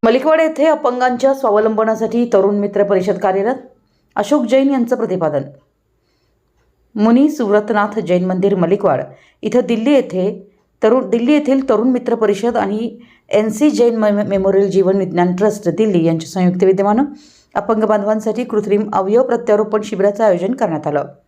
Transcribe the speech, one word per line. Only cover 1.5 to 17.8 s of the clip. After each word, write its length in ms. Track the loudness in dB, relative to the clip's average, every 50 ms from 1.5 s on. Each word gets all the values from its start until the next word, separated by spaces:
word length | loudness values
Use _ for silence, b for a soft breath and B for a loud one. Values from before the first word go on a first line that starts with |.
| 2 2 2 2 0 0 0 0 0 -2 -2 -2 0 -2 -2 2 2
तरुण 220 | 2 2 2 0
मित्र 300 | 0 -2 -2 0 0 0
परिषद 340 | 2 2 0 0 -2 -4 -2
कार्यरत. 360 | -2 -2 0 0 0 -2 -4 -4 -8 -20 -20 _ _ _ _ _ _ _ _
अशोक 280 | -6 -2 0 0 0 0
जैन 260 | 2 2 2 2 2
यांचं 260 | 0 0 0 -2 -2
प्रतिपादन. 460 | -4 -2 -4 -4 -2 -2 -2 -2 -4 -6 -6 -14 _ _ _ _ _ _ _ _ _ _ _ _ _ _ _ _ _ _ _ _ _ _ _ _ _ _ _ _
मुनी 360 | 0 2 4 4 4 4 2
सुव्रतनाथ 720 | 0 -2 -2 2 2 0 0 0 0 0 0 -2 -2 -6
जैन 240 | -2 0 0 0 0
मंदिर 300 | -2 -2 0 0 0 2
मलिकवाड 480 | 2 0 0 0 0 0 0 0 0 -2 B B B B B B B B
इथं 180 | -2 0 0
दिल्ली 300 | 0 0 -2 -2 0 2
येथे 600 | 2 2 2 0 -4 -4 -4 -4 -4 -8 B B B B B B B _ 0
तरुण, 280 | 2 2 2 0 0
दिल्ली 220 | -2 -2 2 2 2
येथील 360 | 2 2 2 0 0 0 0
तरुण 200 | 0 2 2 0
मित्र 260 | 0 0 -2 -2 -2
परिषद 420 | 0 0 0 0 0 -2 -2 -2
आणि 420 | 0 -2 -2 -2 -4 -6 -6 -10 B B B B B B _
एन 200 | -2 0 0 0
सी 220 | -2 0 0 0
जैन 260 | 2 4 2 2 2
मेम-, 260 | 2 0 0 0 0 -2
मेमोरियल 480 | -2 -2 0 0 2 2 2 2 2
जीवन 260 | 2 2 2 2 2
विज्ञान 400 | 0 0 -2 0 0 0 0 0
ट्रस्ट 320 | 0 0 0 0 0 -4 -4
दिल्ली 360 | -2 0 0 0 2 2 2
यांच्या 240 | 2 0 -2 -4 -8
संयुक्त 360 | -4 0 0 0 2 2 2
विद्यमानं 400 | 2 2 2 2 0 2 0 0 -2 B B B B B B B B B
अपंग 300 | -6 -2 -2 -2 0